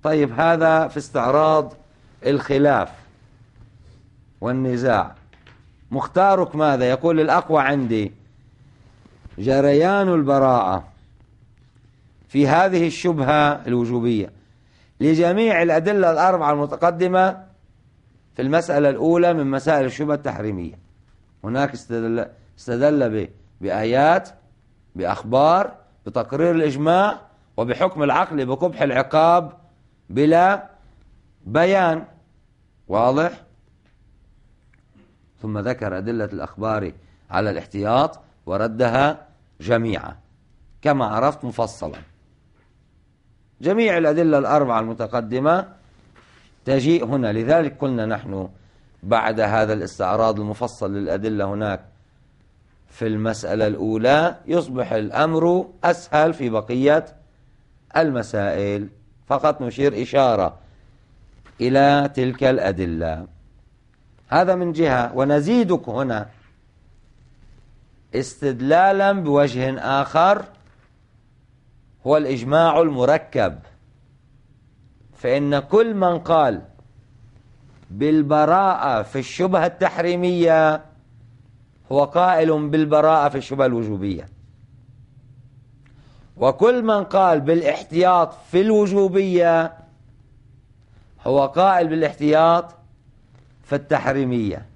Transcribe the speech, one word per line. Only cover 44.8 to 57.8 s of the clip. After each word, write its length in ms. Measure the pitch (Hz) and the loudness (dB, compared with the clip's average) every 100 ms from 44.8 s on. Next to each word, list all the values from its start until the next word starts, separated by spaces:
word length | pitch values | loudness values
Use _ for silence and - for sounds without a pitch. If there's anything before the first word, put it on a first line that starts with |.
المتقدمة 880 | 110 113 110 120 113 123 143 175 190 - _ _ _ _ _ _ _ _ | -2 -6 -6 -6 -4 -2 0 0 -2 -16 _ _ _ _ _ _ _ _
تجيء 400 | - 135 131 170 | -2 0 2 0
هنا. 280 | 117 135 117 | 0 -4 -2
لذلك 460 | 107 113 165 151 143 | -4 0 2 0 -4
قلنا 280 | 135 123 110 | -6 -4 -4
نحن 420 | 107 92 95 95 - _ _ _ _ | -6 -8 -10 -10 -14 _ _ _ _
بعد 380 | 92 113 110 110 | -2 -2 0 -2
هذا 320 | 107 110 110 | 0 0 0
الاستعراض 680 | 107 92 - 92 107 113 104 | -2 -6 -6 -4 0 0 -2
المفصل 540 | 104 107 123 - 98 | -6 -8 -10 -8 -8
للأدلة 500 | 101 90 95 107 107 | -6 -6 -4 -4 -4
هناك 360 | 98 101 107 95 - _ _ _ _ _ _ _ _ _ _ | -4 -4 -6 -8 -12 _ _ _ _ _ _ _ _ _ _
في 180 | - 113 | -8 -6
المسألة 600 | 107 110 110 - 107 107 | -4 -4 -6 -6 -2 -2
الأولى 680 | 78 104 110 117 147 165 - - | -2 -4 0 2 2 2 -4 -4
يصبح 460 | 170 139 127 104 | -2 -2 -6 -4
الأمر 760 | 113 107 - 156 160 170 180 185 - | -4 -4 -2 0 2 2 0 -4 -4
أسهل 500 | 170 170 - 151 160 | -4 -4 -2 0 2
في 160 | 165 127 | 0 -4
بقية 540 | 110 107 123 135 156 165 - _ _ _ _ _ _ | -4 -4 0 2 2 0 -20 _ _ _ _ _ _